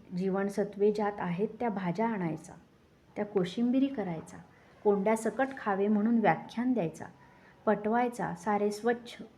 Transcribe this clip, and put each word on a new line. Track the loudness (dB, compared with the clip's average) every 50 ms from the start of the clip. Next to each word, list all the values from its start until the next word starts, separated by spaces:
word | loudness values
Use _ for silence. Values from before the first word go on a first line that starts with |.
| -16 -10 -6
जीवनसत्वे | -4 -2 0 0 0 -2 -2 0 -2 -2 -2 0 2 2 2 4
ज्यात | 2 0 -2 -2 -2
आहेत | -4 -2 -2 -2 -2 -4 -4 -2
त्या | -4 -2
भाज्या | -2 -2 -2 -2 0 0 0 0
आणायचा, | 0 -2 -2 -2 -4 -6 -8 -14 -20 -20 -20 _ _ _ _ _ _ _ _ _ -6
त्या | -6 -4
कोशिंबिरी | -2 0 0 0 0 0 0 0 2 4 2 2
करायचा, | 2 0 -2 -4 -4 -4 -8 -8 -12 -16 -20 -20 -20 -20 -20 -20 -20 -10 0 2
कोंड्यासकट | 4 4 4 4 2 2 2 2 0 0 0 0 0 -2 -6
खावे | -2 -2 0 2 2 4
म्हणून | 4 4 4 4 4 4
व्याख्यान | 6 4 4 4 0 -8 -6 -2 0 0 2
द्यायचा, | 2 0 -2 -4 -6 -14 -14 -16 -20 -20 -20 -20 -20 -20 -20 -16 -6 0
पटवायचा, | 0 0 2 2 0 2 2 0 0 -2 -4 -4 -4 -4
सारे | -4 -2 0 2 2 2 0
स्वच्छ, | 0 0 0 0 0 0 -2 -14 -16 -16 -16 -18 -18